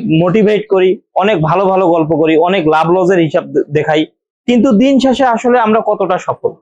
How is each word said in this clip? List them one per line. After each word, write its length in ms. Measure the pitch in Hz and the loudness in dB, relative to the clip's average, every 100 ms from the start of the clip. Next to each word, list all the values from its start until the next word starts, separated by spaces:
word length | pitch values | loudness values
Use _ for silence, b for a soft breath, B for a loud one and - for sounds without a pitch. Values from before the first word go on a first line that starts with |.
| - 160 | 0 0
মোটিভেট 400 | 175 220 208 208 - | 2 2 0 0 -2
করি, 180 | 190 185 185 _ | 0 0 -2 _
অনেক 220 | - 202 185 | -4 -2 -2
ভালো 220 | 156 175 196 | -2 0 0
ভালো 180 | 190 185 | 0 0
গল্প 220 | 170 156 156 | 0 0 0
করি, 140 | 160 160 175 | 0 2 0
অনেক 140 | 196 156 | 0 0
লাভ 180 | 156 165 | 0 0
লসের 280 | 185 180 190 | 0 2 2
হিসাব 240 | 160 170 143 | 0 -2 -4
দে-, 200 | 143 - | -6 -2
দেখাই, 300 | 147 151 156 156 _ _ _ - | -4 -2 -2 -2 _ _ _ -2
কিন্তু 200 | 240 269 202 | 0 2 2
দিন 180 | 269 269 | 2 2
শেষে 240 | 262 247 254 | 0 0 0
আসলে 220 | 226 247 247 | 0 0 0
আমরা 220 | 220 220 - | 2 0 0
কতটা 320 | 208 185 180 - | -4 -2 -4 -4
সফল? 240 | 123 - - | -6 -6 -8